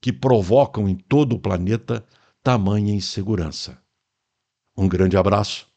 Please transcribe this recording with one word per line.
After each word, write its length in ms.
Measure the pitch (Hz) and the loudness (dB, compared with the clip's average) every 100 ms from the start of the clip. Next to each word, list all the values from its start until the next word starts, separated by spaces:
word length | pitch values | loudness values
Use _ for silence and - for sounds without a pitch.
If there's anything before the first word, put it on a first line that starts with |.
que 100 | - | -6
provocam 760 | 98 131 120 90 120 143 - 101 | -4 2 2 4 2 2 0 -2
em 80 | 92 | -2
todo 380 | _ 139 143 | _ 0 2
o 60 | 110 | -2
planeta 640 | 104 90 90 110 - 120 - _ _ _ | -2 -2 -2 -4 -4 -8 -8 _ _ _
tamanha 520 | - 123 95 104 104 | -2 0 0 0 0
insegurança? 840 | 104 95 - 98 107 80 76 - - _ _ _ _ _ _ _ _ _ - | -2 -4 -8 -4 -4 -4 -8 -16 -18 _ _ _ _ _ _ _ _ _ -2
Um 120 | 95 | -2
grande 300 | 90 92 92 | 2 2 2
abraço. 500 | 92 101 104 - - | 2 2 -2 -8 -16